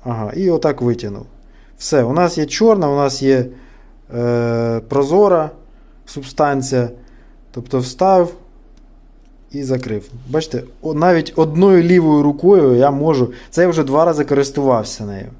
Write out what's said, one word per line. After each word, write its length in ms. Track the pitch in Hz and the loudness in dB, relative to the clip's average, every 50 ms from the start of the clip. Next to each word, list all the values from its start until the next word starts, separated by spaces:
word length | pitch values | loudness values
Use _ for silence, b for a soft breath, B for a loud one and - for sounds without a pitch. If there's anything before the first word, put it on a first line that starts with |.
| _ | _
Ага, 280 | 127 117 113 107 104 - | -8 -8 -6 -8 -8 -6
і 140 | 170 196 185 | -2 0 0
отак 320 | 165 160 160 156 135 127 | 0 0 0 -2 -2 0
витягнув. 440 | 123 120 117 117 - 104 101 104 117 - - - b b b b b b b | -2 -2 -2 -2 -6 -12 -12 -12 -16 -20 -20 -20 b b b b b b b
Все, 260 | _ - - 156 139 120 | _ -6 -2 0 0 0
у 100 | 117 139 | 0 0
нас 240 | 170 180 170 170 | 0 0 0 0
є 80 | 160 151 | -2 -4
чорна, 440 | 151 - - 220 226 220 196 165 143 | -4 -2 0 2 2 4 2 2 0
у 60 | 143 | 0
нас 260 | 143 143 135 131 - | 0 0 -2 -2 -2
є, 240 | 135 135 135 131 123 127 B B B B B B B B B B _ - 123 | 0 2 2 2 0 -4 B B B B B B B B B B _ -12 -8
е, 680 | 120 120 120 120 120 117 117 117 117 117 117 117 113 110 | -6 -4 -2 -2 -2 -2 -2 -2 -2 -2 -2 -4 -4 -6
прозора 640 | 113 - 139 139 139 160 196 208 202 180 165 151 147 - - - b b b b b b b b | -4 -2 -2 0 2 4 4 4 4 2 -2 -6 -6 -10 -18 -20 b b b b b b b b
субстанція. 840 | - - 147 135 - - - 151 143 143 135 127 131 135 127 120 117 - b b b b b b b b b b _ | -16 -16 -16 -14 -14 -2 -2 0 0 0 -4 -4 -2 -2 -2 -2 -2 -6 b b b b b b b b b b _
Тобто 280 | - 123 113 - - 131 | -16 -16 -12 -6 -4 -4
встав 520 | 123 127 - - 180 190 190 185 175 170 - - - - _ - - - - - - - - - - _ _ _ _ - - _ - _ | -4 -6 -4 -2 2 2 4 4 2 0 -4 -16 -20 -20 _ -20 -20 -20 -20 -20 -20 -20 -20 -20 -20 _ _ _ _ -20 -20 _ -20 _
і 120 | - 139 139 | -12 -10 -4
закрив. 460 | 127 131 127 127 123 110 104 - - - - 131 127 | -4 -4 -4 -4 -6 -8 -8 -8 -12 -20 -20 -12 -4
Бачите, 340 | 127 156 156 - - 120 - - - - | -4 -4 -4 -4 -8 -10 -10 -10 -20 -10
о-, 120 | - 160 156 | -8 -6 -2
навіть 400 | 147 165 180 175 165 160 - - | 0 2 4 2 2 0 -2 0
одною 480 | - 160 156 151 165 190 202 190 175 165 | 0 0 0 2 2 4 6 6 4 4
лівою 400 | 170 180 180 165 156 151 147 143 | 4 4 4 4 4 2 4 2
рукою 520 | 147 143 143 - 180 202 190 147 131 123 | 2 0 2 4 4 6 6 6 4 4
я 160 | 120 131 143 | 4 4 2
можу. 400 | 143 139 147 160 156 135 123 120 B B B B | 2 0 0 0 2 0 0 -2 B B B B
Це 120 | - 160 | 0 0
я 60 | 175 | 2
вже 160 | 180 165 160 147 | 2 2 0 -2
два 220 | 135 135 151 165 | 0 2 2 2
рази 180 | 170 160 147 147 | 2 2 -2 -2
користувався 840 | 147 147 135 139 135 - 147 139 135 127 113 107 - - - 110 | 0 0 0 0 -2 -2 -2 0 0 0 0 -2 -6 -10 -12 -12
нею. 240 | 104 101 98 92 - - - | -12 -12 -12 -14 -16 -18 -20